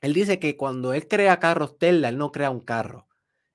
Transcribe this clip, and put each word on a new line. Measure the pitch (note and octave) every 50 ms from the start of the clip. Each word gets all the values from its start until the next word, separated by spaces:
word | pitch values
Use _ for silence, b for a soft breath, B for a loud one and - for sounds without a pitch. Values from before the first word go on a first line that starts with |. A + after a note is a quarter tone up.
Él | - C#3+
dice | D3 F#3 G#3 G3+ F#3+ F#3+
que | F3 D3 C#3
cuando | - C#3 C3+ B2+ B2+ B2 B2+
él | C3 D#3 D#3 -
crea | G#3+ G3+ G3+ G3 F3 F3
carros | - E3 E3+ D#3+ D3+ C#3 - _
Tesla, | E3+ F3 F3+ E3 C#3 A#2
él | A#2+ C#3
no | D3 C#3+
crea | - C#3+ C#3+ C3+
un | B2+ A#2
carro. | - - A#2 A2+ G#2+ G2+ B2+ B2+ - _ _ _ _ _ _ _ _ _